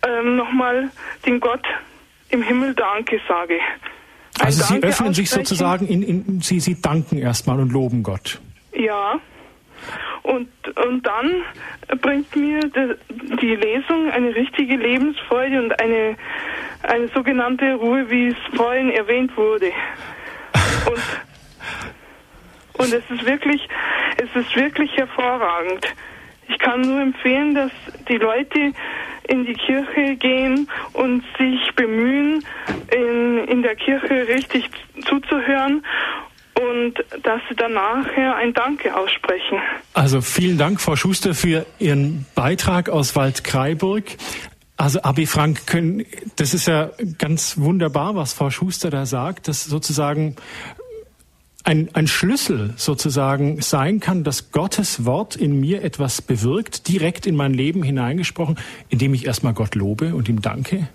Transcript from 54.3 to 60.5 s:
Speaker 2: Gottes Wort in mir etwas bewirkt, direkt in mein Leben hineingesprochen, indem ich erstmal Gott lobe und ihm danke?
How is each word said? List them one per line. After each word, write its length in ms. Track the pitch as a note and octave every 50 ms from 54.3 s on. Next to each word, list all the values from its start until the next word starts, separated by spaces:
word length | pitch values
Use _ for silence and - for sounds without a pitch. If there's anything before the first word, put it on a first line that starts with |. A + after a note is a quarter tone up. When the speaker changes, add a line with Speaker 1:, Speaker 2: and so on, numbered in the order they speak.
| B2+ - - -
Speaker 2:
Gottes 520 | - D3 E3 F#3+ - - G#3 - - - A#2
Wort 320 | A#2 B2+ D#3+ G#3+ - -
in 240 | - A#3+ D3 C#3+ C#3
mir 220 | C3+ D3 F#3+ G3+
etwas 400 | - E3 - - C#3+ C3 - -
bewirkt, 640 | - - C3+ A2+ G2+ A#2+ C#3 G3 A3+ - - - _ -
direkt 380 | E3+ F#3+ D#3 E3 F3 - -
in 100 | G#3 E3+
mein 180 | D3 C#3+ C3+ C3+
Leben 300 | B2+ C3 D3+ E3 F#3+ E3
hineingesprochen, 760 | C3 C#3 C3 B2 A#2+ C#3 F3+ F3+ - - - E3+ D3 D#3+ - - - - - - -
indem 240 | - B2 C3 C#3 C#3
ich 120 | B2 B2
erstmal 280 | C3+ A#2 G#2 - B2 A2
Gott 220 | - A2+ G2+ -
lobe 380 | G#2+ G2 G2+ G#2+ G#2+ D3+ E3 E3+
und 160 | D3+ A#2+ G2+
ihm 120 | A#2 G#2+
danke? 480 | G2+ A#2+